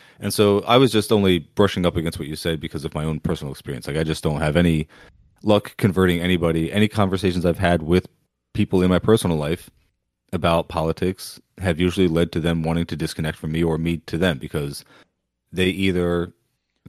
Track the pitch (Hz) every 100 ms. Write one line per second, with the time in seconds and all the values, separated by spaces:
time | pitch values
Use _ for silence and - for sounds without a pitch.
0 | - - 101 104 104 101 - 123 135 110
1 | - 107 98 87 - - 101 - 87 85
2 | 82 - 73 78 85 78 80 78 76 78
3 | 78 78 - 82 71 67 - 64 65 73
4 | 80 80 82 73 76 78 87 78 73 -
5 | - _ _ _ 104 104 - - 104 92
6 | 92 87 87 90 82 82 80 101 107 107
7 | 98 92 98 87 87 82 90 87 76 90
8 | - _ _ _ _ - 101 92 90 90
9 | - 110 90 80 73 87 - _ _ _
10 | _ _ _ 90 85 85 - 82 80 80
11 | 92 95 - - _ - 92 78 90 92
12 | 90 80 82 87 82 82 80 85 85 76
13 | 80 - 78 - 80 80 82 78 82 82
14 | - 80 92 67 - 80 71 71 - _
15 | _ _ _ _ _ 87 92 92 95 90
16 | 87 85 87 - _ _ _ _